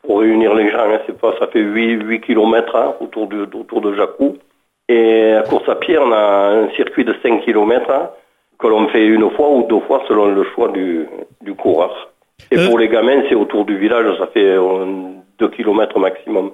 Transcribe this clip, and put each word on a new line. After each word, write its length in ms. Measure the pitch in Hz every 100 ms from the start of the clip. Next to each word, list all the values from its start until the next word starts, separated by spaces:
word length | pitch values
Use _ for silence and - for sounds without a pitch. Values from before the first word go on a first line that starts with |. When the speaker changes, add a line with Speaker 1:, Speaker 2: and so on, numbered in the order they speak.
Speaker 1:
pour 180 | - 101
réunir 320 | 110 110 110
les 180 | 107 104
gens, 180 | 110 110
hein, 100 | 110
c'est 120 | - -
pas, 160 | 113 -
ça 100 | -
fait 120 | 113
huit, 360 | 104 110 113 117
huit 200 | 107 113
kilomètres, 520 | - 110 110 113 117 120
hein, 160 | 139 -
autour 260 | - 113 101
de, 140 | 104 101
autour 280 | 104 - 113
de 120 | 104
Jacou. 440 | 101 92 - 143 - _ _ _ _ -
Et 460 | 117 113 113 110
à 80 | 110
course 260 | 110 113 -
à 80 |
pied, 220 | - - 156
on 160 | 131
a 380 | 107 104 101 101
un 180 | 107 104
circuit 280 | - - -
de 100 | 113 -
cinq 220 | 123 110
kilomètres, 460 | - 107 104 123 120
hein, 200 | 135 170 - _ _ _ _
que 100 | 117
l'on 200 | 110 107
fait 180 | 117
une 240 | 110 110 107
fois 180 | - 147
ou 180 | 135 117
deux 140 | 110
fois 220 | - 135 -
selon 200 | 107 101
le 180 | 98 95
choix 140 | - 113
du, 380 | 98 92 82 78 - - _
du 120 | 101
coureur. 580 | 95 - 82 - - - _ _ _ -
Et 60 | 131
Speaker 2:
Euh, 120 | 180
Speaker 1:
pour 100 | 113
les 80 | 107
gamins, 340 | 117 117 139 -
c'est 80 |
autour 300 | 117 101 104
du 120 | 101 98
village, 400 | 107 117 113 87
ça 100 | 92
fait, 180 | 110
euh, 400 | 98 95 92 95 95 95 92 92 _ _
deux 100 | 110
kilomètres 500 | - 107 104 107 101
maximum. 520 | 95 92 - 101 98